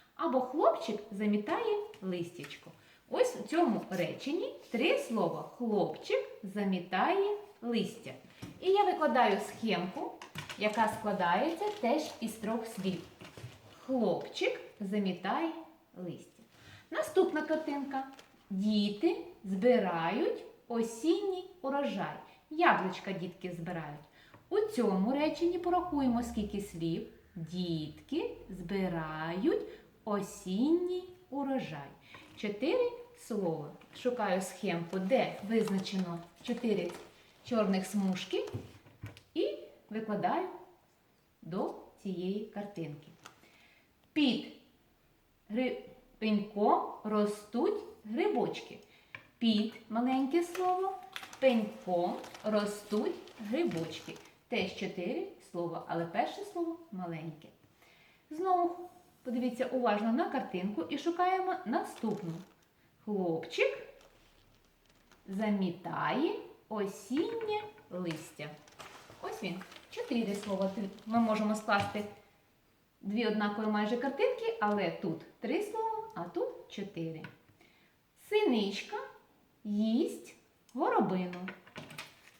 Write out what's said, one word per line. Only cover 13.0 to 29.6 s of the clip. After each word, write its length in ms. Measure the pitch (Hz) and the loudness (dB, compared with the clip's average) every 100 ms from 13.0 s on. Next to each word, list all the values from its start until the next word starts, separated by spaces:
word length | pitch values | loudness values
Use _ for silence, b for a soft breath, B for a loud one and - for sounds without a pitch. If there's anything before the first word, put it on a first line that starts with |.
| - - - - - - - - - | -6 -16 -18 -14 -16 -16 -20 -18 -2
Хлопчик 760 | 262 208 - - - 415 - - - | 2 2 2 -2 -2 -2 -2 -8 -8
замітає 720 | 190 208 190 170 196 262 330 330 - - _ - | -2 0 2 0 -2 0 0 -4 -12 -20 _ -12
листя. 460 | 175 143 - - - B B B B | -10 -10 -14 -20 -20 B B B B
Наступна 520 | - 622 - 359 302 | -4 2 6 6 4
картинка. 640 | 311 311 311 285 269 269 269 - - - _ | 0 0 0 -4 -2 -4 -6 -10 -20 -20 _
Діти 640 | 190 208 214 208 202 339 - - - | 0 4 4 4 4 2 2 -4 -12
збирають 1000 | 196 190 233 226 190 170 165 220 415 - - - _ | -4 2 6 6 4 2 2 2 2 0 -6 -18 _
осінній 840 | 233 226 - 311 392 403 370 359 - | 0 0 0 2 4 2 -2 -6 -8
урожай. 540 | - 285 254 190 156 - B B _ | -2 0 0 -2 -4 -6 B B _
Яблучка 600 | 311 339 190 185 - - | 4 6 6 2 -4 -6
дітки 400 | 180 175 - 180 | -6 -6 -8 -8
збирають. 480 | 165 165 170 147 147 - B B B - | -6 -6 -6 -6 -10 -14 B B B -2
У 120 | 403 | 0
цьому 520 | 427 - 208 190 202 | 2 2 2 4 2
реченні 460 | 277 311 311 339 359 | 4 2 2 2 2
порахуємо, 640 | 349 359 359 294 262 233 | 2 2 2 2 2 2
скільки 380 | 240 - 196 196 | 0 -2 -2 -2
слів. 460 | 190 170 165 180 226 - - - | -4 -2 -2 0 -4 -14 -16 -10
Дітки 920 | 160 180 180 160 151 - - 302 453 - - | -6 -2 0 0 -4 -10 -6 -4 -2 -6 -12
збирають 1120 | 180 170 196 185 165 156 156 160 180 262 466 | -12 -4 -2 0 -2 -4 -4 -4 0 2 2